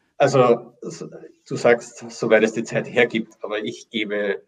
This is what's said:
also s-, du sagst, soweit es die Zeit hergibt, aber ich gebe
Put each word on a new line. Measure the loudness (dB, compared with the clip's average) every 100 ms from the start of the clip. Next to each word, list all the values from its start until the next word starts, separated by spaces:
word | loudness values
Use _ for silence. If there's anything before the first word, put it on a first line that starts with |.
| _ 0
also | 2 4 4 4 -2 _
s-, | -14 -14 -16 -18 -20 _ -12
du | 0
sagst, | 2 2 0 -18 -18
soweit | -6 2 4
es | 2
die | 0
Zeit | -6 -6 -4
hergibt, | 0 0 0 -6 _
aber | -8 -8
ich | -8 -12 -10
gebe | -6 -4 -4 -2 -4